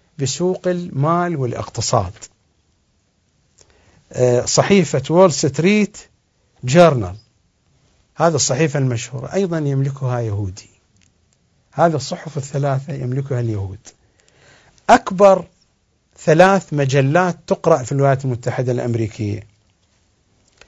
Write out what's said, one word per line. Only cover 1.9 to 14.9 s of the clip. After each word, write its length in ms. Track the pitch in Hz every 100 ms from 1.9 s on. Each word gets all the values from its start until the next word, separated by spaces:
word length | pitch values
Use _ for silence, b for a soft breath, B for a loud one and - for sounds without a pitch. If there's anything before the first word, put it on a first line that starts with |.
| 117 92 - - _ _ _ _ _ _ _ _ _ _ _ _ _ _ _ _ _ -
آه، 320 | - 123 123 -
صحيفة 560 | - - 196 165 139 135
وول 240 | 165 185
Street 640 | 135 147 139 175 208 202 - - _ _ _ _ _
Journal، 520 | 123 165 170 131 92 104 _ _ _ _ _ _ _ _ _ -
هذه 200 | 165 147
الصحيفة 440 | - 123 160 143
المشهورة 540 | 131 117 - 127 127
أيضًا 240 | 196 196 165
يملكها 640 | 143 135 135 135 131 123
يهودي. 500 | 113 101 98 95 - _ _ _ _ _ _ _ _ _ _
هذه 220 | - 170 151
الصحف 420 | - 175 156 143
الثلاثة 560 | - 143 139 135 139
يملكها 460 | 139 123 131 139 123
اليهود. 400 | 120 104 95 92 - - _ _ _ _ _ _ _ _
أكبر 560 | -